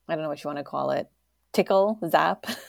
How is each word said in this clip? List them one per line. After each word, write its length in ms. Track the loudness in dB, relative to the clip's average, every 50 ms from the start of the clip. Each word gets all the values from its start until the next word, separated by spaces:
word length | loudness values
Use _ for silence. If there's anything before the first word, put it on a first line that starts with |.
| _ -6
I 60 | -4
don't 80 | -4
know 60 | -4 -6
what 160 | -6 -6 -6
you 40 | -6
wanna 140 | -6 -6
call 300 | -8 -6 -4 -2 -2 0
it, 180 | -2 -2 -4 -6 _ _ _ _ _ _ _ _
tickle, 460 | 0 0 2 4 4 4 4 2 0 -2 0 2
zap. 380 | 4 4 4 2 0 -2 -6 -8 -10 -10 -12